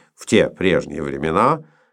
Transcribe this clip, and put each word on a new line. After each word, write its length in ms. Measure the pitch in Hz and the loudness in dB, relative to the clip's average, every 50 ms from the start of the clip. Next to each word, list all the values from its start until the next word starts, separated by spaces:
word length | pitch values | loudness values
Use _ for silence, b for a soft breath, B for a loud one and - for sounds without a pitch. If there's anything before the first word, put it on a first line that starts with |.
| B B B | B B B
в 120 | _ - | _ -4
те 220 | - 117 101 85 - | 0 2 2 2 2
прежние 520 | - - 92 92 85 73 - 71 71 - 76 | 0 -2 0 0 2 0 -2 -4 -8 -8 -8
времена, 640 | 69 67 69 73 80 80 95 113 135 160 151 156 b b b b b | -8 -6 -6 -4 -2 0 2 2 2 0 -2 -6 b b b b b